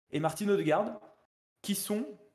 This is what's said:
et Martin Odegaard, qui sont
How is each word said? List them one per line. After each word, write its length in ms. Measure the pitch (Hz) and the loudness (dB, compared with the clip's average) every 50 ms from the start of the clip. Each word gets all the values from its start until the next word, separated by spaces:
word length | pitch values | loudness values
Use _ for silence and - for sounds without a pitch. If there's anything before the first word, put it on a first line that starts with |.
| _ _ | _ _
et 100 | - 147 | -2 0
Martin 280 | 156 160 156 - 214 202 | 0 0 0 0 0 2
Odegaard, 520 | 202 175 156 151 151 175 214 233 - - - - - _ _ _ _ _ _ _ _ _ - | 2 4 4 4 4 2 2 0 -6 -10 -14 -20 -20 _ _ _ _ _ _ _ _ _ -6
qui 120 | - 202 | -4 -4
sont 320 | - - - 208 214 262 302 - - - _ _ | -4 -2 -2 -2 -2 -2 -4 -8 -14 -20 _ _